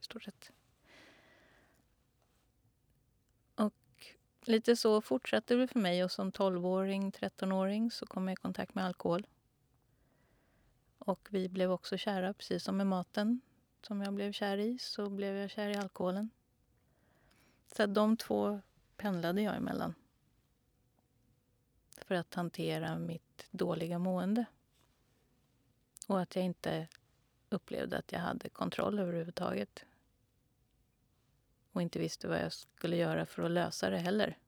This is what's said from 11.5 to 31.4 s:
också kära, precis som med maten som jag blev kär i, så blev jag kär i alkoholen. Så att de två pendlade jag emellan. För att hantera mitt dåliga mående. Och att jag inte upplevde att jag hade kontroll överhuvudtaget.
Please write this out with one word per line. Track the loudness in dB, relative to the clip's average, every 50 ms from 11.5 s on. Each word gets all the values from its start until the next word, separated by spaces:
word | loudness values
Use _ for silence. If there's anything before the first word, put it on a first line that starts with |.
| 0 2 2 2
också | 2 0 -2 -4 -4
kära, | -2 -2 -2 0 0 0 -2
precis | -4 -4 -4 -2 -2 -2 0
som | 0 0
med | 2 2
maten | 2 2 2 0 -2 -2 0 2 2 2 0 -2 _ _ _ _ _ _ _
som | -10 -6 -4 -4
jag | -2 -2 -2
blev | -2 -2 -4
kär | -2 -2 0 0 2 2
i, | 0 0 -2 -2
så | -6 -6 -4 -4 -4 -4
blev | -4 -2 -2 -2 -2
jag | -2 -4 -4
kär | -4 -4 -2 -2
i | -2
alkoholen. | -2 -4 -4 -4 -2 -2 0 0 -2 -4 -6 -8 _ _ _ _ _ _ _ _ _ _ _ _ _ _ _ _ _ _ _ _ _ _ _ _ _ _ -6 -2
Så | 0
att | 0 2 4
de | 4 4 4 4
två | 2 0 0 0 2 2 0 -2 -4 -8 _ _ _ _ _ _
pendlade | -6 -4 -2 -2 0 0 0 0 2
jag | 0 0 0
emellan. | -2 -2 -4 -2 -2 -4 -4 -6 -8 _ _ _ _ _ _ _ _ _ _ _ _ _ _ _ _ _ _ _ _ _ _ _ _ _ _ _ _ _ _ _ _ _ _ _ _ _ _ -20
För | -14 -4 -2 -2
att | -2 -2 -2 -4
hantera | -4 -4 -2 -2 -2 -2 -2 -2 -2 -2 -2 -2 -2
mitt | -4 -4 -6 -8 -10 _ _ -20 -16 -8
dåliga | -4 -2 -2 0 0 -2 -2 -2 -2 0
mående. | 0 0 0 0 0 0 0 0 0 -2 -8 _ _ _ _ _ _ _ _ _ _ _ _ _ _ _ _ _ _ _ _ _ _ _ _ _ _ _ _ -10 -4
Och | 0 0 0
att | 0 0 -2
jag | 0 0
inte | 0 -2 -2 -4 -2 -2 -2 -4 -8 -14 -20 _ _ _ _ _ _ _ _ _ _
upplevde | -6 -6 -4 -6 -4 -4 -2 -2 -4 -4
att | -4 -4
jag | -4 -4
hade | -2 -2 -4 -4 -6 -8
kontroll | -6 -4 -4 -2 -2 0 0 0 2 0
överhuvudtaget. | 0 0 -2 -2 -4 -4 -4 -4 -2 -2 0 -2 -4 -6 _ -16 -20 -20 _ _ _ _ _ _ _ _ _ _ _ _ _ _ _ _ _ _ _ _ _ _ _ _ _ _ _ _ _ _